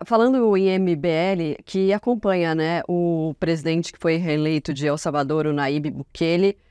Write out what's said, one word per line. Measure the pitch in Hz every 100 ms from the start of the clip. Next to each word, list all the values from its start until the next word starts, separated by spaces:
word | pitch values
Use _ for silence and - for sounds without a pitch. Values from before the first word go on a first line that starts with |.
| -
falando | 226 240 262 226 190
em | 190
M | 190 185 165
B | 170
L, | 160 180 190 160 - -
que | 190 190
acompanha, | 208 240 240 202 185 170
né, | 160 160 170 -
o | 175 175 165 160 143
presidente | 165 165 156 160 170
que | -
foi | 170 165
reeleito | 175 151 156 156 -
de | 139 147
El | 147
Salvador, | - 147 139 156 151
o |
Nayib | 147 139 147 147
Bukele, | 135 139 - 165 175 196 202 _